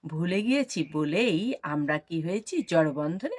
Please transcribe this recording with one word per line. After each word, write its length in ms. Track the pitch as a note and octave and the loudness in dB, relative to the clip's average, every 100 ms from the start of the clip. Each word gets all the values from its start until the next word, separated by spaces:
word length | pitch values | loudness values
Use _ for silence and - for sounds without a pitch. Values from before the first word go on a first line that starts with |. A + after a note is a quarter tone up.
| D#3+ | -6
ভুলে 360 | D#3+ F3 F#3+ | -4 0 0
গিয়েছি 480 | A3 C#4 C4+ F#3 C#3+ | 2 2 0 -2 -2
বলেই 600 | D3+ D3+ F3 A#3+ E3+ A3+ - | 0 0 2 4 2 0 -4
আমরা 340 | D3+ D3+ D3 D3+ | -4 -2 0 -2
কি 240 | _ E3 | _ -4
হয়েছি? 420 | D#3+ G3+ A3+ F4+ A3 | -2 -4 -2 -4 2
জড়বন্ধনে 680 | E3+ D#3 C#3 D3+ F#3 C4+ | 4 4 2 -2 -2 -6